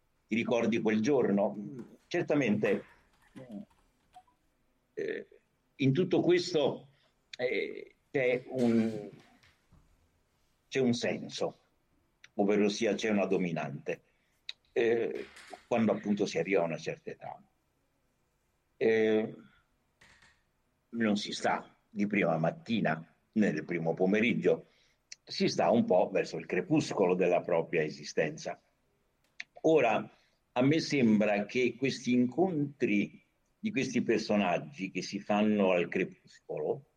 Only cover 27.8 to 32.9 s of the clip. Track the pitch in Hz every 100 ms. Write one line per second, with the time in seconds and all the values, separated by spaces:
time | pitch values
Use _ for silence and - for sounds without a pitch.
27.8 | 78 73 73 - 78 78 90 - _ _
28.8 | _ _ _ _ _ - - - 160 160
29.8 | 120 104 107 - _ _ _ 127 135 160
30.8 | 131 143 117 107 107 104 104 127 120 -
31.8 | 135 - 123 123 123 156 190 156 143 -
32.8 | 117